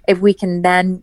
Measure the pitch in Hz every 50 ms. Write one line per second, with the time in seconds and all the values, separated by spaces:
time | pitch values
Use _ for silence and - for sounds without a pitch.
0 | - - 190 180 190 208 190 - 202 185 175 175 175 180 180 180 185 185 185 180